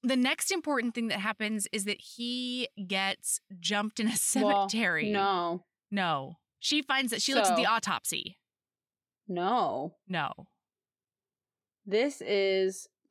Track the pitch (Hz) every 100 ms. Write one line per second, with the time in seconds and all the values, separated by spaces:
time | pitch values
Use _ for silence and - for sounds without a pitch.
0 | 247 262 254 320 - 381 302 277 240 233
1 | 226 214 202 214 214 220 202 220 202 202
2 | - - 240 247 247 247 247 - 190 190
3 | 196 - - - _ 190 170 208 214 -
4 | 220 220 - - 208 202 196 214 214 160
5 | 160 208 196 190 175 175 _ _ _ 202
6 | 180 151 135 170 _ _ - 294 - 269
7 | 262 220 - 269 202 175 202 226 202 156
8 | - - - - _ _ _ _ _ _
9 | _ _ - 175 180 240 170 120 156 -
10 | _ 175 143 - - _ _ _ _ _
11 | _ _ _ _ _ _ _ _ 208 202
12 | 269 277 - 202 196 190 190 190 - _
13 | _